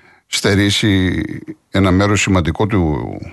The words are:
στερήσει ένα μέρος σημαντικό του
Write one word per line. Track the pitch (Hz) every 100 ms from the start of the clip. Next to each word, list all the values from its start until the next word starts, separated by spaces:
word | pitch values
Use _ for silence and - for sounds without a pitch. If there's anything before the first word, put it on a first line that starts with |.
| _ _ _
στερήσει | - 104 98 101 - 107 95 92 82 80 - - - _
ένα | 98 98
μέρος | 92 101 101
σημαντικό | - 92 80 82 104
του | 104 80 67 57 50 -